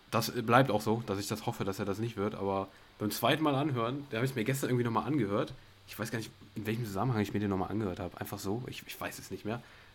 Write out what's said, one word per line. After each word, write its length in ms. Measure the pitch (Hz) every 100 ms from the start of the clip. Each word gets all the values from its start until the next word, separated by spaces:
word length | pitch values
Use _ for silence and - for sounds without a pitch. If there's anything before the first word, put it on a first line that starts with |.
| -
das 220 | 110 110
bleibt 400 | - 113 120 135
auch 100 | 104
so, 220 | 110 113 123
dass 140 | 98
ich 80 | 101
das 180 | 107 -
hoffe, 180 | 113
dass 140 | 98 95
er 80 | 101
das 140 | 98
nicht 180 | 117 110
wird, 160 | 101
aber 340 | 101 98 98 95 - - -
beim 140 | 107
zweiten 320 | - 120 160
Mal 100 | 156
anhören, 540 | 135 151 127 117 139 143
da 80 | 110
hab 60 |
ich 100 | 131 131
mir 80 |
gestern 280 | 107 135 117
irgendwie 120 | 123 120
nochmal 200 | 113 120
angehört, 480 | 151 101 104 - - - - -
ich 100 | -
weiß 100 | 110
gar 80 | 117
nicht, 140 | 107 - - -
in 100 | 107
welchem 200 | 110 117
Zusammenhang 360 | 95 123 113
ich 120 | 104
mir 60 | 104
den 120 | 104
nochmal 180 | 95 90
angehört 300 | 98 104 85
hab, 200 | 90 -
einfach 200 | 101 101
so, 240 | 98 113 131
ich, 140 | - -
ich 120 | -
weiß 200 | 87 -
es 100 | -
nicht 160 | 95 101
mehr. 160 | 120 - - -